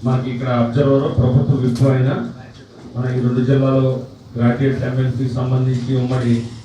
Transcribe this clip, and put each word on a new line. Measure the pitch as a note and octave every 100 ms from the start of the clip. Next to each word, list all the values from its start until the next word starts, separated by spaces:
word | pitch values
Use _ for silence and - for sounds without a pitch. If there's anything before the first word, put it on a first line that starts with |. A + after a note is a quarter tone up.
| A#2
మనకి | B2+ B2+
ఇక్కడ | A#2+ B2+ A#2+
అబ్జర్వర్, | A#2 C#3+ C#3 C3+ C#3 -
ప్రభుత్వ | - B2+ C#3+ C3
విప్ | B2 A#2 C3+
అయిన | C3 B2+ A#2+ - - - - - - B2
మన | A#2+ B2+ B2+
ఈ | A#2+
రెండు | B2 B2
జిల్లాలో | C3+ C3+ C3+ C3 C3 - - - A#2
గ్రాడ్యుయేట్ | A#2 A#2+ C3+ C3 B2+
ఎంఎల్సీకి | C3 C3 - B2+ C3
సంబంధించి | B2+ B2+ B2+ B2+ - C3
ఉమ్మడి | B2 B2 A#2+ A#2 - -